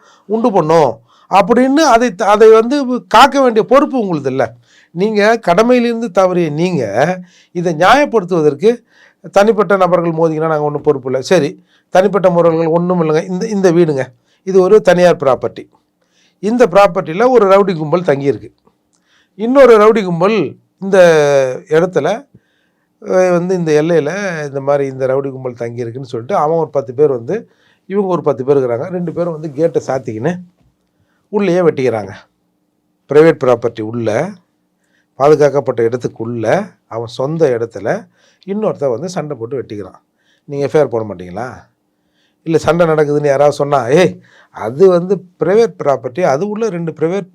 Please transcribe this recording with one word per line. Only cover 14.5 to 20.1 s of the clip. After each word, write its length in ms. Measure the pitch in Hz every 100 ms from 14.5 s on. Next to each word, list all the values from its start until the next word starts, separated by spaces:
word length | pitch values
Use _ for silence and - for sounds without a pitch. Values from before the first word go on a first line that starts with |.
| 190
ஒரு 200 | 180 214
தனியார் 360 | 185 175 180 165
ப்ராப்பர்ட்டி. 520 | 135 123 113 - - _ _ _ _ _ _ _
இந்த 280 | 190 240 233
ப்ராப்பர்ட்டியில 640 | 180 202 175 156 165 247
ஒரு 200 | 247 196
ரவுடி 280 | 196 202 170
கும்பல் 260 | 156 170
தங்கியிருக்கு. 500 | 180 139 139 107 - _ _ _ _ _ _ _ _
இன்னொரு 440 | - 220 269 254 220
ரவுடி 260 | 208 226
கும்பல் 520 | 190